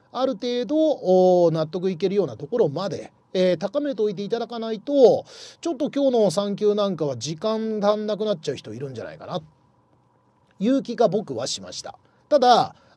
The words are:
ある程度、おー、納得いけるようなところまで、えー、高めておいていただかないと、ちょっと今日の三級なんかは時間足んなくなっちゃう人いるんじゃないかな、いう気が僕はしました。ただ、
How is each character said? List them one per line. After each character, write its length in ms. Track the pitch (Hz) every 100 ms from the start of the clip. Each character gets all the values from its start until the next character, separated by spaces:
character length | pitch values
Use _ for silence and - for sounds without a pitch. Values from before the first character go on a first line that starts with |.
| _
あ 140 | - 269
る 80 |
程 320 | 208 247 247 233
度、 100 | 302
お 760 | 311 - 180 185 185 180 170
ー、 20 |
納 140 | 160 156
得 220 | 180 190
い 80 | 165
け 120 | 196
る 60 | 202
よ 100 | 160
う 20 |
な 80 | 113
と 120 | 147
こ 120 | 240
ろ 100 | 170
ま 200 | 139 196
で、 240 | 117 110 _ _
え 200 | 185 185
ー、 40 | 170
高 220 | 196 285
め 160 | 294 226
て 60 |
お 80 | 214
い 60 | 175
て 80 |
い 60 | 202
た 100 | 226
だ 80 | 233
か 120 | 233
な 120 | 226
い 80 | 226
と、 460 | 226 285 226 131 - - - -
ち 60 | 339
ょ 60 |
っ 40 | 269
と 120 | 277
今 220 | 277 269
日 80 | 240
の 120 | 208
三 240 | 175 202 202
級 200 | 208 208
な 120 | 202
ん 80 | 180
か 80 | 147
は 120 | 123
時 200 | 135 160
間 420 | 214 220 220 214
足 160 | 202 214
ん 100 | 214
な 100 | 196
く 80 | 214
な 80 |
っ 60 | 175
ち 100 | 151
ゃ 40 |
う 40 | 123
人 160 | 113
い 60 | 110
る 100 | 139
ん 60 | 120
じ 60 |
ゃ 20 |
な 100 | 85
い 40 | 78
か 80 | -
な、 160 | 170 - _ _ _ _ _ _ _ _ _ _ -
い 100 | 208
う 140 | 269
気 120 | - 233
が 120 | 220
僕 280 | 202 156 117
は 120 | 135
し 140 | -
ま 100 | 90
し 100 | -
た。 160 | - - _ _ -
た 100 | 294
だ、 360 | 220 220 104 - _